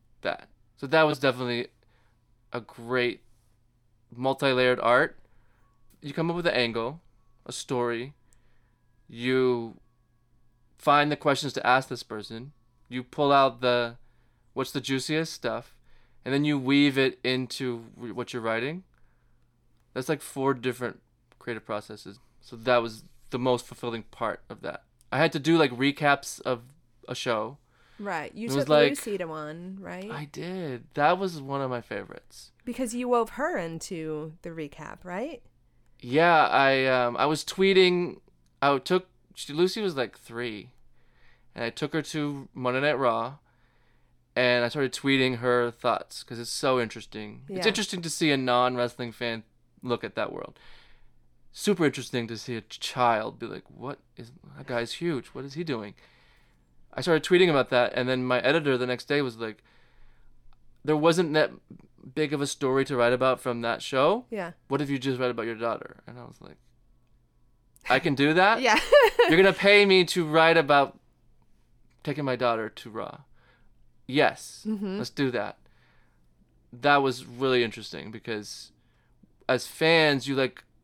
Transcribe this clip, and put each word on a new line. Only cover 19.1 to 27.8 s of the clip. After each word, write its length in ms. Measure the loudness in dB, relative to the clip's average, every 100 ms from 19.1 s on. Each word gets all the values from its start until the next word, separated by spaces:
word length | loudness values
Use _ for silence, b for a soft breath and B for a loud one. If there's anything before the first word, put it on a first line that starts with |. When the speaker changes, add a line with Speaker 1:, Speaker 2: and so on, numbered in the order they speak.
| _ _ _ _ _ _ _ _
Speaker 1:
That's, 160 | -8 -6
like, 120 | -6
four 320 | -6 -4 -2
different 480 | 0 -2 -4 -6 -10 _ _ _ _
creative 260 | -10 -10 -8
processes. 540 | -8 -10 -16 -18 -20 _ _
So 140 | -20 -6
that 220 | 2 4
was 220 | 2 -6 -20 -20 -8
the 80 | -2
most 260 | 0 0 -2
fulfilling 380 | -10 -8 -8
part 380 | -10 -6 -6 -6 -12
of 120 | -14
that. 220 | -12 -12 _ _ -4
I 60 | 2
had 140 | 2
to 60 | 2
do, 180 | 2 4
like, 140 | 4
recaps 680 | 2 -2 2 2 2 -2 -8
of 200 | -6 -6 -8 _ _ _ -14
a 80 | -8
show. 420 | -4 -2 -4 -10 _ b